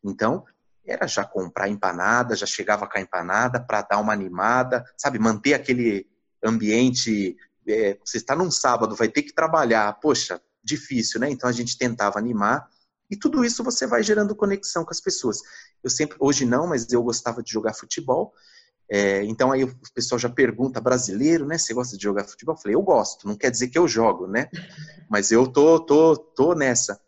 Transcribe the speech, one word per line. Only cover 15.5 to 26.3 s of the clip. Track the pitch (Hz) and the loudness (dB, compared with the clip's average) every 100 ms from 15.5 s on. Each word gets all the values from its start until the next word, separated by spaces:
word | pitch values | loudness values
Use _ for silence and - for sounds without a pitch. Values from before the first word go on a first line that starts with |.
| - - _ | -20 -20 _
Eu | 131 | -6
sempre, | 127 151 - | -2 -2 0
hoje | 139 143 127 | 2 2 2
não, | 123 175 | 0 0
mas | 143 117 | -2 0
eu | 120 | 0
gostava | 117 117 - 117 | 0 -2 -4 -6
de | 117 | -6
jogar | 110 113 | -4 -4
futebol. | 107 - - 139 135 208 _ _ - _ _ _ | -6 -10 -8 -2 -2 -2 _ _ -20 _ _ _
É, | 104 101 98 | 0 2 0
então | 104 113 131 | -2 0 0
aí | 135 | 2
o | 131 127 - | -2 -4 -12
pessoal | - 117 120 | -8 -4 -2
já | 120 | -2
pergunta, | 123 127 107 131 131 | 2 0 2 -4 -2
"Brasileiro, | 117 127 101 98 147 165 143 | 0 0 0 0 2 2 0
né? | 160 | -4
Você | - | -4
gosta | 113 123 101 | -4 -6 -6
de | |
jogar | 101 101 | -4 -4
futebol?" | 95 - - | -6 -10 -8
Eu | 156 | -6
falei, | - | 0
"Eu | 185 | 0
gosto, | 190 139 104 - 101 | 4 2 2 -6 -8
não | 104 | -2
quer | 131 | -2
dizer | 123 123 | -2 -2
que | 139 | 2
eu | 170 | 2
jogo, | 113 113 90 92 | 4 2 2 -2
né? | 107 - - - - - - - | -4 -4 -10 -16 -18 -20 -20 -4
Mas | 104 95 | -2 4
eu | 113 131 | 4 4
tô, | 131 151 165 | 6 6 6
tô, | 160 147 165 151 | 6 6 6 4
tô | - | -2